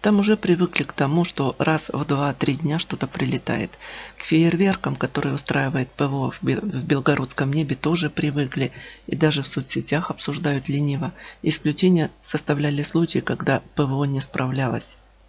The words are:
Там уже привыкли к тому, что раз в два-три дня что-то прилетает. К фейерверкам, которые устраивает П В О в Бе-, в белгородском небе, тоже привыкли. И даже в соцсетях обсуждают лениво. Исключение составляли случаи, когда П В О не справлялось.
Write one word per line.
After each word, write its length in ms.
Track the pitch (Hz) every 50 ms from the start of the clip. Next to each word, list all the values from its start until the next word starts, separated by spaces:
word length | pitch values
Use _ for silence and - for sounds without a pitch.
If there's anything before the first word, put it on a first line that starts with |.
Там 180 | - 202 214 202
уже 160 | 202 208 214
привыкли 480 | 214 - 196 175 175 180 175 - - 147
к 100 | - -
тому, 320 | - 147 139 147 170 170
что 300 | - - - 139 135 123 -
раз 300 | 143 156 160 156 - - -
в 120 | 135 147
два-три 500 | - 143 139 143 143 131 - - - 135
дня 240 | 139 165 143 151 170
что-то 260 | - - - - -
прилетает. 720 | 135 - - 139 127 131 - - - - 117 107 - - - - - - - - - -
К 60 | - -
фейерверкам, 720 | - 160 160 165 170 175 165 196 196 185 - - 143 135
которые 400 | 131 - 131 - 143 139 139 135
устраивает 560 | 139 - - 151 143 139 135 - 131 127 127
П 160 | - - 143
В 80 | 139 135
О 160 | 139 131 123
в 80 | - -
Бе-, 180 | - - 131 -
в 260 | - 214 - 131 123
белгородском 680 | - 151 139 135 - 143 135 131 131 - - 143 135 139
небе, 220 | 156 156 139 147
тоже 340 | - - 147 165 170 175 147
привыкли. 600 | - - - 147 139 147 143 131 - - 131 - - - - - - - -
И 80 | - -
даже 280 | 135 156 156 151 151 139
в 40 |
соцсетях 640 | - - - 131 - - 135 135 - 139 151 175 -
обсуждают 600 | 147 - - - 143 - 170 147 143 135 135 -
лениво. 420 | 139 143 147 143 139 135 135 180 - - - - - _ -
Исключение 680 | - 151 - - 151 147 - - 185 185 170 151 139 - _ _
составляли 580 | - - 156 - - 147 143 147 147 143 143
случаи, 380 | 143 - - 165 170 160 - 123
когда 420 | 123 - 131 - - - 139 - - - -
П 80 | - 147
В 100 | 135 135
О 120 | 135 143
не 160 | 139 139 131
справлялось. 760 | 131 - - - 131 127 131 131 135 123 123 117 - - - - - _ _ _ _